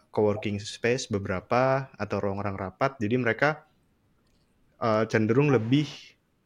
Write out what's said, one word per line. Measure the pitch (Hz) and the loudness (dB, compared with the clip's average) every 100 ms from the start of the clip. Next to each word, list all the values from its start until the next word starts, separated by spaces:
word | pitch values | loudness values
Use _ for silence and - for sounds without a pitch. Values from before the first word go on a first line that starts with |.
| _ | _
coworking | - 107 104 110 101 | 0 2 0 -4 -6
space | 104 - 117 123 - | -8 -4 -2 -2 -2
beberapa, | 104 98 92 - 123 131 135 135 - | -4 -4 -6 0 2 2 0 -4 -10
atau | 104 101 | -6 -4
ruang-ruang | 98 98 101 95 | -2 -4 -6 -6
rapat. | 95 - 135 - | -8 -2 -2 -2
Jadi | 104 123 | -2 0
mereka, | 120 110 143 156 - _ _ _ _ _ _ _ _ _ _ - | 0 2 0 0 -8 _ _ _ _ _ _ _ _ _ _ -4
eh, | 117 107 110 | 0 0 2
cenderung | 113 107 120 147 | 2 2 4 4
lebih, | 123 110 139 147 - - _ _ _ | 4 4 2 0 -6 -20 _ _ _